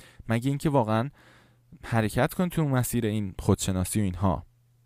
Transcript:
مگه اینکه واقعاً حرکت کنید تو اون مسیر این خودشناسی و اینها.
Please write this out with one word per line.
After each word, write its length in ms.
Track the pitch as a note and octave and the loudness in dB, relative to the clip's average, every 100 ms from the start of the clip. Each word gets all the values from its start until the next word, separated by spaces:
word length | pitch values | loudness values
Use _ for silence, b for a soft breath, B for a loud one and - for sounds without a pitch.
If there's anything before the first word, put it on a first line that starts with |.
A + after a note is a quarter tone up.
| b b - | b b -2
مگه 200 | A#2 C3+ | 0 0
اینکه 220 | C#3 D#3 | 0 2
واقعاً 400 | C#3 G#2+ A2 C#3 b b b b b b - | 2 2 0 -2 b b b b b b -16
حرکت 500 | - A2+ G#2+ A#2+ D3 | -2 0 2 2 0
کنید 180 | - F3+ | 0 -2
تو 100 | E3 | 0
اون 80 | D3 | 0
مسیر 360 | B2+ A#2 A#2+ A2 | 0 0 0 0
این 280 | G#2+ G2 - | -2 -4 -4
خودشناسی 640 | - G2 - F#2 F2+ G#2+ | 0 2 2 -2 -2 0
و 20 | |
اینها. 440 | G2 F2 F#2+ D2 - _ _ _ | -2 0 0 0 -6 _ _ _